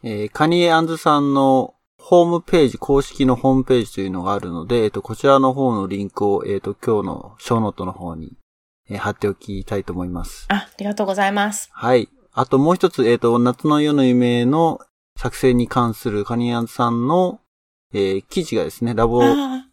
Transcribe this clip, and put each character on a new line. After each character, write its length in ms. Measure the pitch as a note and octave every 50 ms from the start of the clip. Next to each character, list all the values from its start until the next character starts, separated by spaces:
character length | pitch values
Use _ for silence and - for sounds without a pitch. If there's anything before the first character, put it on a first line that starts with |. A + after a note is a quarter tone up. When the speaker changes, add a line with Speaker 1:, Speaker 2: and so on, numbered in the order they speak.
Speaker 1:
え 220 | - A#2+ G#2+ G#2 G#2
ー、 40 | G#2+
カ 180 | _ - D3+
ニ 160 | D#3+ E3+ F3
エ 100 | F3 E3+
ア 80 | E3 D#3+
ン 60 | E3
ズ 100 | D#3+ E3
さ 220 | D#3 - E3+ D3+ D3
ん 160 | C#3+ C#3+ C#3
の 400 | C#3 C3+ C3+ C3+ C3 A#2+ - _ _ _ _ _ _
ホ 260 | - - F#3 F3 E3+
ー 20 |
ム 160 | E3+ E3+ E3+
ペ 240 | - - - E3+ D3+
ー 20 | B2
ジ、 100 | - -
公 240 | - - C#3 C#3
式 240 | C#3 - - - C#3
の 100 | C3 B2+
ホ 160 | A#2+ - C3
ー 20 | C3
ム 80 | C3 B2+
ペ 160 | - C3+ B2
ー 40 | A2
ジ 100 | - -
と 60 | -
い 60 | F#2+
う 40 | F#2+
の 120 | F#2 F#2
が 100 | F2 F#2+
あ 60 | G2+ G2+
る 120 | - F#2
の 160 | F2 E2+ E2
で、 180 | G2 A#2+ A#2+ A2
え 20 |
っ 40 | G#2+
と、 120 | - G2+
こ 140 | - - A2+
ち 100 | - -
ら 120 | C#3 C#3 C3+
の 140 | C3+ C3+
方 220 | C3 C#3 C3+ B2+ A2+
の 120 | G#2 G2
リ 180 | F#2+ G2+ G2 G2+
ン 60 | F#2+
ク 140 | _ - G#2
を、 180 | G2+ G2+ F#2 B1
え 120 | - G2+ G2
っ 20 |
と、 140 | - G2 G2+
今 280 | _ - - A2+ G#2
日 40 | F#2+
の 300 | F#2+ - - - - - _
シ 120 | - -
ョ 60 | A#2+
ー 40 | A2+
ノ 120 | A2 G#2
ー 40 | -
ト 80 | - F2+
の 80 | F2+
方 220 | F2+ F#2 F#2 E2+ E2
に、 220 | D#2+ D#2+ - - _ _ _ _ _ _ _ _ _ _ _
え 60 | G#2
ー、 40 | G2
貼 120 | - G#2
っ 80 | G2+ _
て 100 | - G2+
お 60 | F#2+
き 300 | _ - - G2+ G2 -
た 120 | - G#2+
い 80 | G2+ F#2+
と 80 | -
思 120 | F2 F2+ F2+
い 40 | F2+
ま 160 | F2 E2+ -
す。 220 | - - - - -
Speaker 2:
あ、 60 | G3+
あ 140 | G3+ - - _ -
り 60 | G3
が 100 | G#3 G#3
と 100 | G#3 G#3
う 20 |
ご 80 | G3 F#3+
ざ 120 | G3 G3+
い 60 | G3
ま 200 | G3+ G#3 G3+ G#3+
す。 160 | G#3 - - _
Speaker 1:
は 240 | _ - - A#2+ B2+
い。 120 | B2 G#2+ _ _ _ _ _
あ 140 | _ - B2+
と 120 | - - C3+
も 140 | C#3+ D#3+
う 20 | F3+
一 120 | F3+ - F3+
つ、 200 | - - B2+ A2+
え 80 | A#2+
っ 20 | A2+
と、 200 | - A#2 A#2 A#2+
夏 280 | A#2+ B2 B2 _ -
の 140 | D#3 D3+ D3
夜 160 | D3 D3+ D3
の 80 | C#3+ C3+
夢 400 | B2+ B2 B2 B2 A#2+ A#2+ A#2+ A#2+
の 340 | B2 C#3+ E3 E3+ E3 - - - _ _ _ _ _ _ -
作 180 | - B2 -
成 180 | - - C3 B2
に 120 | A#2+ A#2+
関 280 | A2 - B2+ A#2+ A#2 G#2+
す 140 | - - A#2+
る 160 | G#2 G#2 G2+
カ 120 | - A#2+
ニ 120 | A#2+ A#2+ A#2+
エ 60 | A#2+
ア 60 | A#2+
ン 60 | A#2
ズ 60 | A2+
さ 160 | - - B2 A#2+
ん 200 | A#2 A#2 A#2+ C3+
の、 320 | D#3+ F3+ F#3 F3+ G3 - _ _ _ _ _ _ _ _ _ _
え 60 | - G#2
ー、 240 | G2 F#2+ F#2+ G2
記 220 | - _ - F#3 E3
事 100 | - -
が 80 | A2
で 80 | E2 C#2+
す 140 | - - A#2+
ね、 100 | A#2 A#2+
ラ 120 | G#2+ A#2
ボ、 160 | A#2 A#2 A#2+
Speaker 2:
あ 40 | -
ー。 360 | - C#4 C#4+ C#4 C4+ C4 - - _